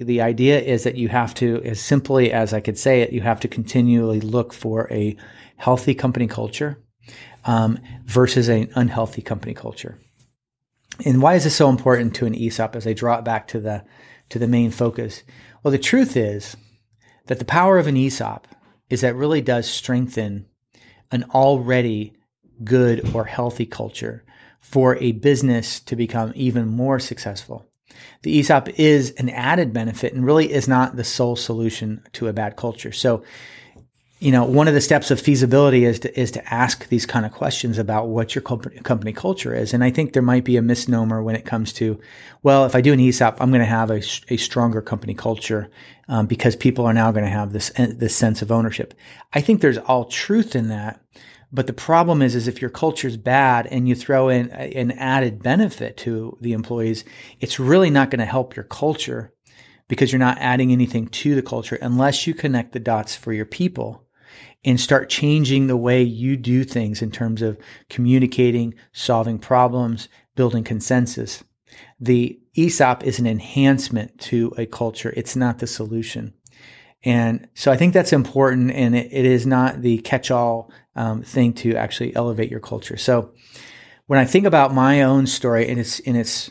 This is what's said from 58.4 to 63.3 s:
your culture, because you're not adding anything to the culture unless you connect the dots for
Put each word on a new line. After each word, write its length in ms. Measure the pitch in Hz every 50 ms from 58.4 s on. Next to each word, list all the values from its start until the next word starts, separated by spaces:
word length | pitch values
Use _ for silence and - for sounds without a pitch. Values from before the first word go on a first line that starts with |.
| 127 - -
your 100 | - -
culture, 640 | - - - - 156 156 - - - 123 117 117 - _ _ _ _ _ - - _ _ _ _ -
because 240 | 127 - 135 127
you're 60 | - 127
not 220 | 131 123 131 -
adding 320 | - 127 123 127 131 127
anything 360 | 127 123 123 120 - 120 113 110
to 260 | - - - 147 147
the 80 | 135 131
culture 340 | - - 117 113 - 123 - -
unless 420 | 123 120 123 131 143 139 - -
you 80 | 170 160
connect 380 | - - 147 131 120 117 -
the 80 | - 127
dots 360 | 110 123 113 107 107 - -
for 160 | - - 117